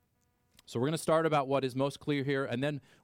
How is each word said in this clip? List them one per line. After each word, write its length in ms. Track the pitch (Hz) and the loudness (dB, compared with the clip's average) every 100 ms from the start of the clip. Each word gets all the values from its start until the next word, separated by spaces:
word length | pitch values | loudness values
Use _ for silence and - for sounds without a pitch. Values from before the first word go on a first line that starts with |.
| _ _ _ _ _ _ - | _ _ _ _ _ _ -8
So 160 | 117 | -2
we're 60 | 135 | -2
gonna 100 | 160 | -2
start 280 | - 160 160 | 2 4 4
about 220 | 147 131 | 2 2
what 160 | 139 | 0
is 140 | 135 127 | 0 0
most 240 | 139 - | -2 -2
clear 240 | - 143 139 | -2 -2 0
here, 180 | 135 | -2
and 180 | 139 120 | -2 -2
then 200 | 143 147 - - | -2 -4 -10 -18